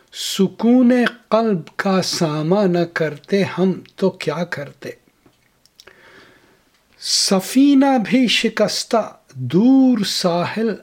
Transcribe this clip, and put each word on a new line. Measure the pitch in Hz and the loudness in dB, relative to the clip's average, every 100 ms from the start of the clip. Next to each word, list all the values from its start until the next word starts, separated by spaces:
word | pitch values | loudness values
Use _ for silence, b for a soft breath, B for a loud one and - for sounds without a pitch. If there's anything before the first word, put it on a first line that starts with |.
| b | b
सुकून | - - - 185 - 226 254 240 247 233 | -12 -10 -2 -2 0 2 4 4 4 0
कल्ब | - - 220 226 180 143 _ | -4 -2 0 0 -2 -6 _
का | 196 190 | -2 -2
सामा | - - 160 151 156 202 190 | -2 -2 -2 -2 -2 0 2
न | 175 | 0
करते | 170 - 156 147 - 196 | -2 -2 -6 -6 -4 -2
हम | 165 - 185 170 - - | -2 -2 -2 -2 -10 -4
तो | 190 185 | -4 -2
क्या | 160 147 | -8 -6
करते? | 170 - 139 - - - _ _ _ _ _ _ _ _ - b b b b b b b b b _ _ | -8 -8 -12 -14 -18 -18 _ _ _ _ _ _ _ _ -20 b b b b b b b b b _ _
सफीना | - - - 190 - 262 285 269 277 262 | -6 -4 0 -2 0 2 4 4 4 2
भी | 190 247 240 | 0 0 2
शिकस्ता | - 220 - 202 - - 226 202 - _ 131 | 0 -2 -2 -2 -2 -2 -2 -2 -10 _ -10
दूर | 123 170 240 269 262 226 196 | -2 2 4 6 4 2 -2
साहिल | - 180 170 160 208 226 190 | -2 -2 -2 -4 -4 -4 -6